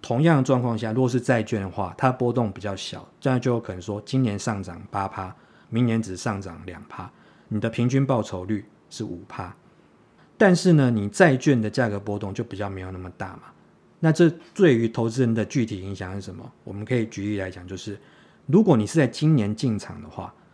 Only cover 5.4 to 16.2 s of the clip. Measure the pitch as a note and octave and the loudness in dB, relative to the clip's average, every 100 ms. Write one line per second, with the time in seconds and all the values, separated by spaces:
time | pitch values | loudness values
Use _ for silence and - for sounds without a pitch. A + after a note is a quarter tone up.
5.4 | _ _ _ A2+ B2 A2+ G#2+ F#2 A#2+ G2 | _ _ _ 0 2 2 -2 -6 -4 -4
6.4 | F#2+ E2+ F2 F2 - - F2+ _ _ _ | -8 -12 -14 -14 -16 -16 -16 _ _ _
7.4 | _ G#2+ A2+ A2+ B2 C3+ C3+ B2+ G#2 F#2 | _ -4 -2 0 0 2 2 0 -2 -8
8.4 | F#2 G#2 - _ _ - A2 F2 G2 - | -6 -6 -6 _ _ -10 -10 -10 -12 -12
9.4 | F#2 - _ _ _ _ _ _ _ _ | -12 -14 _ _ _ _ _ _ _ _
10.4 | G#3 F3 F3+ D#3+ C3 A2+ G2+ - F3 C3 | 4 6 6 6 6 2 -2 4 4 6
11.4 | D3+ B2+ G#2+ A#2 A#2+ G2+ G2+ G2+ G#2 G2 | 4 2 2 0 -2 -2 -4 -6 -6 -6
12.4 | A#2 F#2+ G2+ F#2+ F#2 F#2 F2+ - F#2+ - | -8 -8 -8 -8 -10 -12 -14 -12 -14 -14
13.4 | - _ _ _ _ _ D#3+ D#3 E3+ - | -20 _ _ _ _ _ 2 6 4 4
14.4 | - - F#3 A#2+ A#2 A2+ A#2 A#2 A#2+ A2 | -14 4 4 6 2 0 -2 0 2 2
15.4 | G#2 C#3+ A2+ G2+ F#2+ G2 F#2 G2 | 0 -2 -2 -4 -10 -10 -8 -10